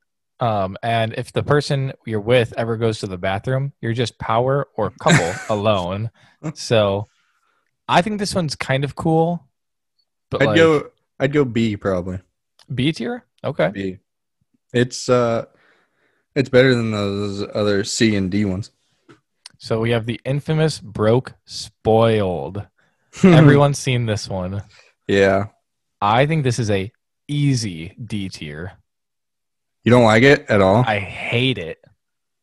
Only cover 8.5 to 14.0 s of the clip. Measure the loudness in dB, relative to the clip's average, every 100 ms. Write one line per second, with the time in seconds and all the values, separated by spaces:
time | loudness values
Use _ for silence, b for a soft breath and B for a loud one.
8.5 | -6 -4 -4 -4 -4 -2 0 0 -4 _
9.5 | _ _ _ _ _ _ _ -6 0 2
10.5 | 6 4 4 -2 _ _ -4 0 0 0
11.5 | 0 -2 -2 -2 -2 -4 -10 _ _ _
12.5 | _ -12 -4 -2 -2 -6 -8 _ _ -8
13.5 | -2 -4 -2 -8 -10